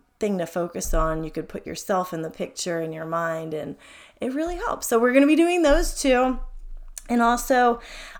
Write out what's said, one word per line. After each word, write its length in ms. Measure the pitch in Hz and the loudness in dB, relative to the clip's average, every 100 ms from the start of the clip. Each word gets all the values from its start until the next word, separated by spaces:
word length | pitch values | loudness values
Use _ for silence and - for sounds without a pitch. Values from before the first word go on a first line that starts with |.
| _ - | _ -6
thing 200 | 208 190 | -2 -2
to 80 | 165 | -2
focus 480 | 180 175 - 185 | -4 -4 -4 0
on. 320 | 165 160 160 156 | 2 2 -2 -6
You 60 | |
could 180 | 165 151 | -8 -8
put 180 | - - | -10 -10
yourself 460 | 165 - 190 185 | -8 -2 -2 -2
in 80 | 165 | -6
the 80 | 160 | -8
picture 500 | - 185 - 180 165 | -8 -10 -8 -6 -4
in 140 | 160 | -4
your 120 | 160 160 | -8 -6
mind, 480 | 165 165 160 160 | -4 -2 -4 -6
and 220 | 151 - - - - - - | -8 -8 -12 -16 -20 -20 -8
it 140 | 233 | -6
really 220 | 269 339 349 | -2 -4 -4
helps. 300 | 453 - - | -4 -4 2
So 140 | 233 | 4
we're 140 | 247 | 6
gonna 120 | 262 285 | 6 6
be 100 | 311 | 6
doing 280 | 339 349 | 4 4
those 360 | 302 311 349 - | 4 4 2 0
too. 400 | 277 247 262 254 - - - - - - - | 2 4 2 0 -6 -12 -12 -14 -14 -14 -2
And 140 | 240 | 2
also, 560 | 233 240 - 254 247 233 - - - | 2 2 2 4 4 2 -4 -16 -16